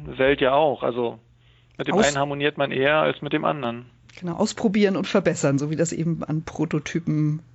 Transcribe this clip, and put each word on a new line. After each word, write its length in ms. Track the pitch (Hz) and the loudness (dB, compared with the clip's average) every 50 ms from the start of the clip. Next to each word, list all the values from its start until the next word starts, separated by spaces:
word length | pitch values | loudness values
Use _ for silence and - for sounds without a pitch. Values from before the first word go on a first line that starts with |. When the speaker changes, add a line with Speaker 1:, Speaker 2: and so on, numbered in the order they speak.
| 147 - 127 | -12 -8 -2
Speaker 1:
Welt 240 | 131 131 135 143 143 | 2 4 4 4 4
ja 140 | 143 127 135 | 4 4 4
auch. 280 | 143 160 143 120 - | 4 4 2 0 0
Also 360 | 135 131 120 123 120 117 120 117 _ _ _ _ _ _ _ _ _ _ _ | -2 -2 -2 -2 -2 -4 -4 -8 _ _ _ _ _ _ _ _ _ _ _
mit 120 | - 147 151 | -8 -4 0
dem 60 | 170 | 2
Speaker 2:
Aus- 100 | 196 233 | 2 2
Speaker 1:
einen 100 | 196 143 | 2 2
harmoniert 400 | 139 143 143 139 143 143 151 147 | 0 -2 -2 -2 0 0 0 0
man 140 | 151 139 139 | 0 -2 -2
eher 300 | 139 131 135 143 151 156 | 0 0 2 2 4 4
als 200 | 156 147 139 - | 2 2 0 -2
mit 120 | 151 143 | -4 -4
dem 120 | 160 151 156 | -2 0 0
anderen. 420 | 160 156 147 127 117 117 120 123 - _ _ _ - - - | 0 -2 -2 -2 -4 -6 -6 -10 -16 _ _ _ -20 -16 -10
Speaker 2:
Genau, 180 | 180 175 170 | -8 -6 -2
ausprobieren 600 | - 165 - - - - 214 196 220 208 190 196 | -2 -2 -2 -2 0 -2 0 2 4 4 4 2
und 100 | - 190 | 0 -2
verbessern, 520 | - - 196 - 170 156 - - 143 139 139 | 2 2 2 2 2 0 2 2 2 2 2
so 120 | 147 151 | 0 0
wie 60 | 156 | 0
das 160 | 143 170 165 | 0 0 -2
eben 320 | - - 165 170 160 156 - | -2 -2 -2 -2 -2 -4 -4
an 180 | - 156 156 | -4 -4 -4
Prototypen 1000 | - - - - 156 160 - 151 - - - 160 165 156 151 151 151 151 151 156 - - | -4 -6 -4 -4 -2 0 -2 -2 -2 -2 -4 -4 -2 0 0 2 2 0 0 -2 -6 -10